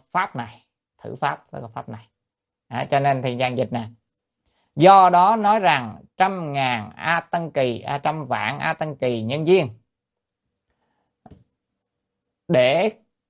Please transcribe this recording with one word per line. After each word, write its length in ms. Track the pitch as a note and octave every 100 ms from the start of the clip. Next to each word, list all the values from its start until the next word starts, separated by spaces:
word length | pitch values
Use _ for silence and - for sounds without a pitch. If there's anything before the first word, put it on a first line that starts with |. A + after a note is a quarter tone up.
| _
pháp 240 | F3 G3 C3+
này, 280 | A2+ A2+ _ _ _ _
thử 120 | A2 B2+
pháp, 360 | C#3+ D3+ _
tức 80 | C#3+
là 80 | A#2+
pháp 220 | A#2+ B2+
này. 180 | A2 - _ _ _ _ _ -
Đó, 140 | A#2+ C#3
cho 100 | C#3
nên 220 | C#3 C3+
thì 160 | B2+ A#2+
Giang 180 | B2+ B2
dịch 160 | A#2+
nè. 140 | A#2+ A2 - _ _ _ _ _ _ _ -
Do 340 | E3 G3 F3+
đó 260 | F3 F#3 A3+
nói 240 | G3+ G#3+
rằng 440 | F#3 D3 A#2 - - -
trăm 360 | F#3+ F#3+ D#3+
ngàn 380 | C#3+ C3 A#2+ G#2 -
A 240 | B2+ E3+
Tăng 320 | - E3+ E3
Kỳ, 280 | - C3 A2+
à, 180 | - C#3
trăm 280 | D3+ D#3 C3
vạn 340 | A#2 G#2+ C#3
A 140 | D#3
Tăng 220 | D#3+ D#3 C#3
Kỳ 280 | B2+ A#2+
nhân 240 | A2 C#3+ D#3+
duyên 220 | F#3+ C#3 G#2+ _ _ _ _ _ _ _ _ _ _ _ _ _ _ - - _ _ _ _ _ _ _ _ _ _ -
để 440 | B2+ B2+ D#3 G#3+ - _ _ _